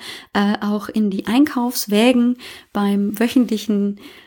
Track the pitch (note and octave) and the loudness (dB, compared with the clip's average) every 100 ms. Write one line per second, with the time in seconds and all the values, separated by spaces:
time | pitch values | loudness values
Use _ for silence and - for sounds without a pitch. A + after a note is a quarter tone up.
0 | - - - G3+ G3+ G#3 G#3 G#3 G#3 A3 | -6 -16 -6 0 0 0 -2 -4 -4 -2
1 | G#3+ F#3+ - B3 D4+ B3+ A#3+ B3 - G#3 | 0 -2 0 2 2 2 -2 -4 0 2
2 | A#3+ B3 A#3+ B3 - - - G#3 G3+ G3+ | 4 4 2 0 -8 -20 -8 -2 0 0
3 | G3+ G#3 A#3+ C4 A#3+ G#3+ - G#3 G3+ G3+ | 0 0 0 0 0 -2 -2 0 0 -4
4 | - - | -14 -20